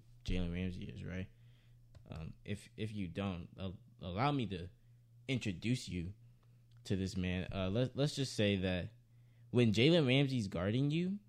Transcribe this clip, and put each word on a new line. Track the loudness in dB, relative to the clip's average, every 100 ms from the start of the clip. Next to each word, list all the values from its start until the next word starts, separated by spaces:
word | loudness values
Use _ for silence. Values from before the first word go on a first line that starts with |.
| -10 -14
Jalen | -2 0 0
Ramsey | -2 -4 -4
is, | -10 -10
right? | -10 -8 -8 -12 -20 -20 -20 -20 -20 -20 -14
Um, | -10 -10 -12
if, | -8 -8 -8 -8
if | -8
you | -4 -6
don't, | -4 -4 -4 -8 -8
al-, | -8 -8 -16 -12
allow | -8 -2 0
me | 0 -4
to | -6 -8 -14 -20 -20 _ -20 -4
introduce | -2 -2 -4 -2 -2 -2
you | -6 -6 -10 -18 -20 -20 -20 -20 -18
to | -4 -2
this | 0 -2
man. | -2 -2 -2
Uh, | -2 -2
let, | 0 -2 0
let's | -2 0
just | -4 2
say | 2 4
that | 2 0 -2 -10 -20 -20 -20 -20 -2
when | 4 4
Jalen | 8 8 8 6
Ramsey's | 4 4 2 0
guarding | 0 0 2 2
you | 2 0 -4